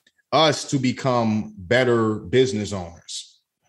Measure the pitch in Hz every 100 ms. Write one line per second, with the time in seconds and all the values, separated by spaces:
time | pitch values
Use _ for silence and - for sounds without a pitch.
0 | _ _ - 139 156 143 - 143 127 113
1 | 139 123 113 107 101 - 90 123 127 117
2 | 110 107 107 123 131 107 101 98 87 82
3 | - - - _ _ _